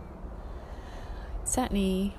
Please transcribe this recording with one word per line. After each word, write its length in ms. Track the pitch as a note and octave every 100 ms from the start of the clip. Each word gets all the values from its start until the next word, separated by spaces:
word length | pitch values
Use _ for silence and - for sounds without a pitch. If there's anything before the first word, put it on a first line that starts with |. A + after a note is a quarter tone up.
| - - - - - - - - - - - - - - -
certainly 680 | - A#3+ G3+ F#3+ F#3 G3